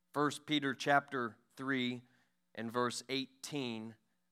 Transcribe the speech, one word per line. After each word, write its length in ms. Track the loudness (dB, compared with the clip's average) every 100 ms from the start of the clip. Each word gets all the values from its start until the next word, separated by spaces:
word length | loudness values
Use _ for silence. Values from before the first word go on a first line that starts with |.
| _
First 340 | 0 0 0 0
Peter 260 | 0 2
chapter 600 | -2 4 4 4 -4 -4 -6 _ -8
three 460 | -2 0 0 -2 -8 _ _ _ _
and 160 | -8 -2
verse 320 | 0 0 -2 -4
eighteen. 840 | -4 -4 -10 -8 -4 -4 -4 -8 -14 _ _ _